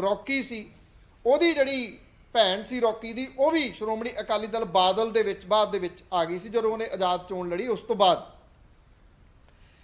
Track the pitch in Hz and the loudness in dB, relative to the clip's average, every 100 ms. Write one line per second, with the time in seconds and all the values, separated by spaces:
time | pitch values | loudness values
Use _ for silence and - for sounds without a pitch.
0 | 190 202 208 269 - 226 202 - _ - | -2 -2 -2 -4 -4 -10 -14 -20 _ -20
1 | - _ 226 294 339 302 269 269 233 - | -20 _ 2 4 4 4 2 0 -4 -10
2 | - - - 240 196 196 214 247 226 220 | -20 -20 -4 2 2 2 -4 -2 0 -2
3 | 226 233 262 - 285 320 262 - 214 220 | -8 -8 -8 0 2 2 -2 -4 -6 -4
4 | 233 175 220 214 220 226 220 180 185 190 | -6 -8 -4 -4 -2 -4 0 4 4 4
5 | 226 220 202 190 180 214 208 196 175 - | 0 0 0 -2 0 2 2 0 -6 -10
6 | - 180 165 175 214 226 220 220 226 190 | -6 -2 -2 -4 -4 -2 -2 -2 -6 -2
7 | 185 180 180 185 175 175 247 208 - 208 | 0 -2 -4 -8 -6 -4 -4 -4 -2 4
8 | 190 160 - - _ _ - _ _ _ | 6 4 0 -20 _ _ -20 _ _ _
9 | - _ - _ _ _ - _ | -20 _ -20 _ _ _ -20 _